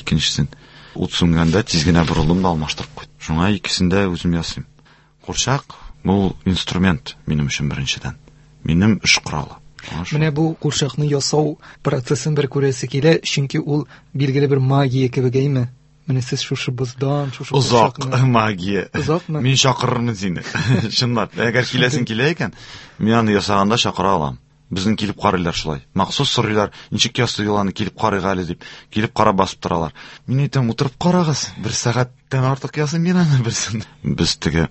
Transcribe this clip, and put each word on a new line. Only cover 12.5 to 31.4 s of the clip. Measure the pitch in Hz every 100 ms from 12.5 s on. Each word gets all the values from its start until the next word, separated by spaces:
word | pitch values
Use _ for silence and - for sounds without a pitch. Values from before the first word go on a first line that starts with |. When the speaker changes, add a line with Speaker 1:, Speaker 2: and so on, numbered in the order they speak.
Speaker 2:
күрәсе | 143 139 127 127
килә, | 139 151 165
чөнки | - - 135 156
ул | 151 147 - - _
билгеле | 135 139 135 143
бер | 135
магия | 131 139 139 127 127
кебек, | 127 127 127
әйме? | 139 135 123 - _ _ -
Менә | 131
сез | 123 135 -
шушы | 135 -
боздан, | 127 127 127 135 143 143
шушы | 120 139
Speaker 1:
Озак | 143 123 120 107 -
Speaker 2:
курчакны. | 131 127 131
Speaker 1:
магия. | 120 107 98 90 98 -
Speaker 2:
Озакмы? | - 135 165 - 151
Speaker 1:
Мин | 127 135
чакырырмын | 135 123 123 120 120 107
сине. | 95 82 - - 110
<laughs> | 127 110 -
Чынлап. | 123 120 98 -
Әгәр | 113 120 123
киләсең | - 127 120 117
килә | 110 139
икән, | 170 113 - - - - -
мин | 104 117
аны | 110 101
ясаганда | 92 101 101 117
чакыра | 107 92 95 95
алам. | 73 62 _ _ _
Безнең | 90 95 107
килеп | 104 -
карыйлар | 98 92 85
шулай. | 80 - 73 -
Махсус | 95 95 - 139
сорыйлар, | - 107 107 101 - -
«Ничек | 104 - -
ясый | 117 - 104
ул | 104
аны, | 98
килеп | - 98
карыйк | - 110 98 92
әле», | 95 85
дип, | 87 - - -
килеп | 107 110
карап | - 107 98
басып | 95 -
торалар. | 90 87 78 - - - -
Мин | 127
әйтәм, | 139 135 120
«Утырып | 113 131 -
карагыз, | 175 180 160 139